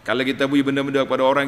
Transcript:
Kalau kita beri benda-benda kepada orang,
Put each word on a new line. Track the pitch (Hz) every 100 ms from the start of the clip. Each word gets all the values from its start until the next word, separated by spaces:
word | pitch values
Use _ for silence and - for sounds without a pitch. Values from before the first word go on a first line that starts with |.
Kalau | - 117
kita | 131 127 139
beri | 143
benda-benda | 135 139 139 135
kepada | 131 127 131
orang, | 139